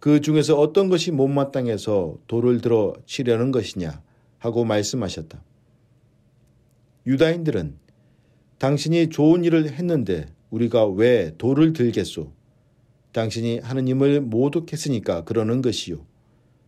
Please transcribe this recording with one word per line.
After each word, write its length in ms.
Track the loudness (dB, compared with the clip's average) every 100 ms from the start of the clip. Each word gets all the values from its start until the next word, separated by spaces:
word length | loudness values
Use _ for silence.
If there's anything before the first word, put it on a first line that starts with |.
그 200 | 2 2
중에서 380 | 4 2 4 4
어떤 300 | 4 2 2
것이 220 | 2 0
못마땅해서 1080 | 0 0 0 -2 -2 -2 -4 -2 -2 -2 -8 -6
돌을 320 | -2 0 0
들어 320 | 2 2 0 -4 -10
치려는 440 | -6 -2 0 0
것이냐?" 520 | -2 -4 -6 -8 -10 -18 _ _ _
하고 260 | -4 -2
말씀하셨다. 760 | 0 0 -2 -4 -6 -8 -14 -18 -20 _ _ _ _ _ _ _ _ _ _ _ _ _ _ _ -2
유다인들은, 720 | 2 2 2 -2 -4 -4 -10 _ _ _ _ _ _ _ -4
"당신이 500 | -2 0 0 0 0
좋은 340 | 2 4 4
일을 260 | 4 2 0
했는데 540 | -4 -2 -2 -2 -4 -6 -16 _
우리가 360 | -2 0 2 2
왜 480 | 4 4 4 0 -4
돌을 340 | 0 2 2
들겠소? 600 | 2 0 0 -4 -6 -12 -16 _ _ _ _ _ _ _
당신이 480 | -6 -4 -4 -4 -6
하느님을 600 | -6 -4 -2 2 2 2
모독했으니까 1040 | 0 0 0 -2 -6 -6 -4 -4 -2 -4
그러는 380 | -4 -2 0 0
것이요. 420 | -2 -4 -6 -12 -14 _ _ _ _ _